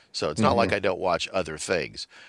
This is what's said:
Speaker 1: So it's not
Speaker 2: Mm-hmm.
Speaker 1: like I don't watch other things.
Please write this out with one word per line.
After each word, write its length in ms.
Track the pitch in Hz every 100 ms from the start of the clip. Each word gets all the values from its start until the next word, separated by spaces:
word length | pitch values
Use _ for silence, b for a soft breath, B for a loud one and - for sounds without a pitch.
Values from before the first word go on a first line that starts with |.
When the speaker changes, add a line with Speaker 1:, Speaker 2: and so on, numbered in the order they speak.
| b
Speaker 1:
So 180 | - 80
it's 120 | 76
not 80 | 131
Speaker 2:
Mm-hmm. 80 | 120
Speaker 1:
like 160 | 107
I 60 | 101
don't 200 | 98 87
watch 300 | 90 85 -
other 260 | 95 80 78
things. 480 | - 90 60 - - b